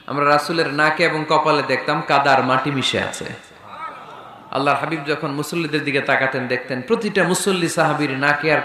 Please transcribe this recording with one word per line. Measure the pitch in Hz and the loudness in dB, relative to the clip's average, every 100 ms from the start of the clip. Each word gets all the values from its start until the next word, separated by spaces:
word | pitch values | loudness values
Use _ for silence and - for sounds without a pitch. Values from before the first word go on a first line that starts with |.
| - | -8
আমরা | 139 | 0
রাসূলের | 143 147 - 170 147 | 4 4 2 -2 0
নাকে | 143 156 156 | 2 2 4
এবং | 165 156 151 | 2 0 2
কপালে | 156 156 147 | 2 4 2
দেখতাম | 135 127 - 151 - | 0 -2 0 -2 2
কাদার | 139 143 135 | 2 4 4
মাটি | 127 131 151 | 4 2 0
মিশে | 139 - 101 | -2 0 -2
আছে। | 95 - - - - - - - - - - - - - - | -2 -6 -10 -12 -16 -20 -20 -14 -14 -14 -18 -18 -18 -20 -8
আল্লাহর | - 143 143 | -2 0 0
হাবিব | 147 160 147 | 0 -4 -4
যখন | 143 156 | -4 -4
মুসল্লিদের | 143 147 170 156 151 | -4 -4 -4 -2 -2
দিকে | 139 139 | 0 0
তাকাতেন, | - 127 131 135 123 | 2 2 2 -2 -2
দেখতেন | 123 - 127 | -4 -4 -6
প্রতিটা | 127 226 208 202 | -2 -2 0 0
মুসল্লি | 170 185 202 190 165 | 2 2 0 0 0
সাহাবীর | 170 156 147 147 | 0 0 2 0
নাকে | 131 143 147 156 | 2 2 2 2
আর | 143 | 2